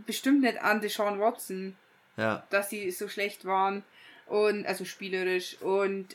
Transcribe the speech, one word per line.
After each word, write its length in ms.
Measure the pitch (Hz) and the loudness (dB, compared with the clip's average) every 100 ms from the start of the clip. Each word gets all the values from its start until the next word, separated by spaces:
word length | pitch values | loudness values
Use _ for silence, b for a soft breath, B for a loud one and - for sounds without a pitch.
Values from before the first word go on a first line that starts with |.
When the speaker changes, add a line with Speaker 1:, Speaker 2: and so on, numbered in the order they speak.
| 220 | -8
Speaker 1:
bestimmt 360 | - 269 285 | -2 4 6
nicht 180 | 254 - | 6 2
an 180 | 208 214 | 2 2
Deshaun 380 | 208 202 202 202 | 0 0 0 2
Watson, 580 | 214 233 - 190 190 190 _ _ _ - | 2 0 -4 -8 -8 -10 _ _ _ -2
Speaker 2:
Ja. 280 | 110 104 - | 0 -2 -2
Speaker 1:
dass 200 | 202 202 | -2 -2
sie 200 | 208 196 | -4 -6
so 160 | 185 208 | -6 -6
schlecht 360 | - 202 - | -4 -6 -6
waren 380 | 185 190 190 196 - b b b - | -2 2 2 0 -6 b b b -2
und, 400 | 208 208 208 - | 2 4 2 -2
also 180 | 190 | -4
spielerisch 720 | 185 - 196 185 185 185 180 - | -6 -10 -6 -2 0 0 -2 -6
und, 480 | - 196 196 196 190 | 0 2 2 0 -6